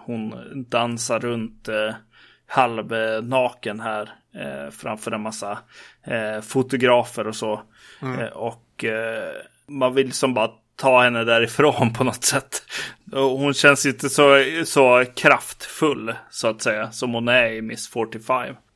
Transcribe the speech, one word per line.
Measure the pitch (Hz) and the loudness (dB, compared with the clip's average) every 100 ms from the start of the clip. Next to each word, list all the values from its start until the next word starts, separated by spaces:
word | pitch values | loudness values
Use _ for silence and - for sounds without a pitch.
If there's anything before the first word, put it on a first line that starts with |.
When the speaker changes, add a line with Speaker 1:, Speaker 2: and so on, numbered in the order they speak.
| - | -10
Speaker 1:
Hon | 113 110 113 - 139 123 | -8 -8 -10 -14 -14 -4
dansar | 120 120 117 117 113 | -2 -2 -4 -4 -4
runt, | 120 117 113 - - | -4 -6 -8 -10 -6
eh, | 107 107 110 _ _ _ _ - - 123 | -4 -4 -6 _ _ _ _ -4 0 0
halvnaken | 113 110 113 110 110 117 131 123 - 113 104 | 0 -4 -2 -2 -4 -2 0 0 -4 -10 -8
här, | 113 107 - - _ - | -6 -6 -8 -16 _ -14
eh, | 143 98 71 | -12 -10 -14
framför | - 123 110 - | -12 -10 -8 -8
en | 110 | -6
massa, | 107 110 101 104 - - - _ - | -8 -8 -10 -10 -14 -20 -20 _ -8
eh, | 113 107 107 | -6 -4 -8
fotografer | - 135 127 131 123 123 120 - 107 | -4 -2 0 2 4 4 2 -4 -6
och | 107 | -6
så. | 110 107 - _ - - | -6 -6 -10 _ -20 -14
Speaker 2:
Mm. | 135 123 | -10 -8
Speaker 1:
Eh, | 117 | -8
och, | - 117 117 _ - 113 | -8 -10 -10 _ -8 -6
eh, | 110 113 113 87 - - _ - | -4 -6 -6 -10 -12 -16 _ -12
man | 143 127 131 | -2 0 2
vill | 135 | 0
som | - 135 | 0 -2
bara | 120 113 - _ - | 0 -2 -4 _ 0
ta | 135 127 | 4 6
henne | 123 117 | 6 4
därifrån | 113 117 117 - 147 131 117 | 2 4 2 4 4 4 2
<laughs> | 117 | 2
på | |
något | 127 - | -2 -2
sätt. | - 139 - - - - - - - | -2 -2 -4 -12 -10 -12 -12 -14 -8
Och | 135 135 131 | 0 0 2
hon | 143 | 0
känns | 139 147 135 143 | 4 6 6 2
inte | 123 139 | -2 -2
så, | - 143 139 131 165 165 | 4 8 8 4 -2 0
så | 147 131 123 123 - | 4 6 6 4 2
kraftfull, | 156 123 - - - - 160 131 110 110 - | 4 4 0 -14 -12 -2 -2 -2 -6 -10 -12
så | - 113 | -4 -4
att | 110 | -2
säga, | 123 107 110 | -2 -2 -4
som | - 127 | -6 -4
hon | 117 120 | -2 2
är | 123 117 | 4 4
i | 110 | -2
Miss | 110 113 - | -8 -10 -8
forty-five. | 117 110 110 - 131 127 127 _ | -6 -6 -6 -4 -4 -4 -14 _